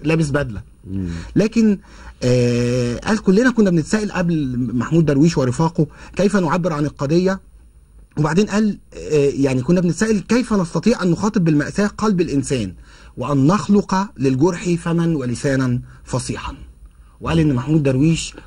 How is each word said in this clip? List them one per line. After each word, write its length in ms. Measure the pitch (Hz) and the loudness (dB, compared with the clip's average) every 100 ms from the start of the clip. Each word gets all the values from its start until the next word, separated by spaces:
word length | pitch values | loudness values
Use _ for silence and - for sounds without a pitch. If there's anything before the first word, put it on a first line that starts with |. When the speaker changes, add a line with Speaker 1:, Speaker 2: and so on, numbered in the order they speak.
Speaker 1:
لابس 260 | 147 160 151 | -2 0 0
بدلة. 320 | 139 135 98 - - 92 | -2 -4 -8 -14 -18 -10
Speaker 2:
مم. 180 | 95 90 85 - - | -6 -6 -8 -4 0
Speaker 1:
لكن، 420 | 214 233 220 190 - - - - | 0 2 2 2 -4 -20 -20 -4
آه، 720 | 123 123 120 120 120 123 120 123 | 0 2 2 2 0 0 -2 -4
قال 220 | - 214 | -2 0
كلنا 320 | - 190 254 | 2 4 4
كنا 200 | 240 202 | 4 2
بنتسائل 420 | 170 151 214 214 | 2 0 -2 -2
قبل 440 | 180 175 165 135 123 127 | -2 -2 0 -2 -2 -2
محمود 320 | 120 117 165 151 | -2 0 2 2
درويش 320 | 139 165 165 | 4 2 2
ورفاقه 480 | 127 120 165 165 151 - - - | 0 0 0 0 -4 -6 -10 -2
كيف 200 | 190 208 | 0 2
نعبر 360 | 170 180 170 | 0 0 -2
عن 120 | 147 | -2
القضية، 560 | 151 - 139 165 185 190 - - - - - - - - | -4 -4 -2 0 0 -2 -8 -20 -20 -20 -20 -20 -12 -4
وبعدين 280 | 151 160 214 | 0 0 0
قال، 320 | 202 220 - - | 0 0 -4 -10
آه، 360 | - 85 151 139 | -14 -2 0 2
يعني 280 | 127 139 131 | 2 0 0
كنا 180 | 127 180 | 0 2
بنتسائل 380 | 175 165 220 214 | 2 0 0 0
كيف 320 | - 233 247 | 0 0 0
نستطيع 500 | 208 170 147 208 240 | -2 -2 -2 0 0
أن 80 | 185 | 0
نخاطب 340 | 165 214 214 | 0 0 0
بالمأساة 420 | 165 147 143 - 202 | 2 2 0 -2 -4
قلب 340 | - 214 180 | -2 -2 0
الإنسان 520 | 151 139 127 131 98 85 - - - - | 0 -2 -2 -4 -4 -8 -20 -20 -18 -10
وأن 300 | 120 143 135 | -2 2 4
نخلق 640 | 202 - 202 190 190 196 - | 2 2 0 2 -2 -4 -2
للجرح 560 | 135 131 170 175 175 | -2 2 2 0 -4
فما 420 | 170 170 170 165 160 | -4 -2 0 0 -2
ولسانا 640 | 123 117 147 135 131 123 - - | -4 -4 -2 0 0 -2 -6 -16
فصيحا. 500 | - 127 - 117 - - - - - - - - | -8 -6 -6 -8 -10 -12 -16 -20 -20 -20 -20 -12
وقال 180 | 113 160 | -2 0
إن 160 | 156 | 2
محمود 280 | 123 131 160 | 0 0 0
درويش 520 | 139 131 156 160 - - | 2 2 2 0 -4 -14